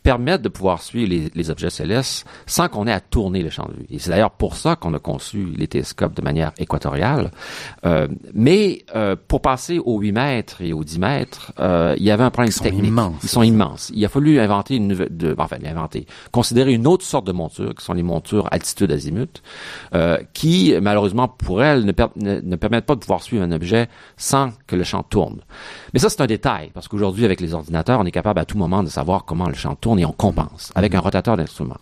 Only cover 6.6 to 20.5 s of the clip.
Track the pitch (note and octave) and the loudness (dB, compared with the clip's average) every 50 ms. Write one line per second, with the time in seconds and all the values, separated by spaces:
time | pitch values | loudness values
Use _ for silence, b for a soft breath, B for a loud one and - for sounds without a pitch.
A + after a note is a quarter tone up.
6.6 | E2 - - D2+ - C#2+ C#2 C#2+ F2 A#2+ D3+ C3+ - - - B B B B B | -6 -4 -4 -4 -4 -2 -2 0 0 0 0 0 -2 -4 -6 B B B B B
7.6 | B B B B - F2 E2 D#2 D2+ C#2+ C#2 - - - - G2+ A2+ C#3+ F3+ G#3+ | B B B B 0 2 2 2 2 0 -4 -8 -12 -6 0 4 4 6 6 6
8.6 | G#3+ F#3 - - - - - A2 G#2+ G2 F#2+ - _ - - D#3+ - C#3+ C3 B2 | 4 2 0 -4 -8 -8 -4 -2 -2 -2 -2 -4 _ -2 -2 0 2 2 0 0
9.6 | - - F3 E3 - A#2+ A2+ G#2 G2+ G#2 G2+ A#2 C3+ C#3+ C3 A2+ - - - - | -2 -4 -4 -2 0 0 0 0 0 0 0 0 0 0 0 -2 -4 -6 -8 -8
10.6 | F2+ E2+ D#2+ D#2 D#2 D2+ D#2+ E2+ F#2+ A2 C#3+ C#3 C3+ - - - - - - - | -6 -4 -4 -4 -6 -6 -4 -2 0 0 0 0 -2 -6 -8 -16 -18 -14 -6 -2
11.6 | C#2+ F#2 F2+ E2+ E2 - - - F#2+ G#2+ G#2 G#2+ B2+ B2 B2 B2 B2 A2+ - - | 0 2 2 4 4 2 2 2 2 4 4 4 4 2 2 2 2 2 2 0
12.6 | G#2 A2 F#2 G2+ G#2 G#2+ A2+ A#2+ A2 F2+ D#2 D2 - - - A#2 A2+ A2+ A2+ G#2+ | -2 -2 0 2 2 2 2 2 2 0 -2 -6 -4 -2 2 4 6 6 6 6
13.6 | G2 C#2 - - - - - G#2+ G#2 G2 - C#3 D3 D#3 D3+ C3+ A2 G2+ G#2 G2+ | 4 2 -2 -8 -12 -8 -4 -2 0 0 2 2 4 6 6 6 6 4 2 0
14.6 | G2 - C3+ A#2+ G#2 G2 G2 F2 E2+ - E2 E2 E2+ D#2 D2+ - D#2 - - - | 0 0 -2 0 0 0 0 0 -2 -4 -4 -2 -2 -2 0 0 -2 -4 -4 -8
15.6 | - D#2+ D#2+ E2 D#2+ D#2 - - - B B B B B B B2 A2+ - A#2+ A#2+ | -8 -8 -6 -6 -6 -6 -8 -10 -12 B B B B B B 0 2 4 4 4
16.6 | C3 C#3 B2 A2+ A#2 D3+ F#3 - - - - C3+ G2 F#2+ F2+ F2+ E2 D#2 - - | 4 4 4 4 4 4 4 2 2 0 -4 -2 -2 -2 -4 -4 -4 -6 -6 -8
17.6 | G#2 A2 A2 - - - F2+ F2 E2+ F2 E2+ E2 - - G#2+ G#2 G2 - - E2+ | -8 -8 -8 -8 -6 -4 -2 -2 0 0 -2 -2 -2 0 0 0 0 0 -2 -4
18.6 | - - - - G2+ E2 D2 C#2+ C#2+ D2+ E2 G#2 C#3 E3 - - - B B B | -4 -4 -4 0 0 0 0 0 -2 -4 -4 -4 -6 -6 -10 -16 -20 B B B
19.6 | B B B B B B B E2+ E2 E2+ D#2+ - - - - - D3+ D#3+ | B B B B B B B 2 2 2 2 0 -2 -6 -8 -2 2 2